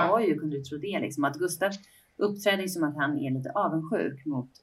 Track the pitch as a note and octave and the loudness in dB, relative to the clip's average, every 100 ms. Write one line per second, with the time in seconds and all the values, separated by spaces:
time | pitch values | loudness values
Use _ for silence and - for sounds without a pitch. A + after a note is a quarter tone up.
0 | E3+ A3 G#3 D3+ D#3 C#3 C3+ D3+ G3+ F3 | 6 4 4 2 -2 -4 -6 -8 -4 -4
1 | C3 D3 C#3+ D3+ F3+ - G3 G3+ - - | -4 0 0 0 -2 0 -2 -2 -14 -20
2 | _ - G#3 G3+ G#3 F#3+ F#3 F3 D3+ D3 | _ -2 -2 2 2 2 0 0 -2 0
3 | D3 D3 C3+ C3 C3 G#3 F3+ D#3+ D#3+ G3 | 0 0 0 -2 -2 0 2 0 0 0
4 | E2 C3+ D#3 C3+ B2 - | 0 -4 -4 -4 -4 -12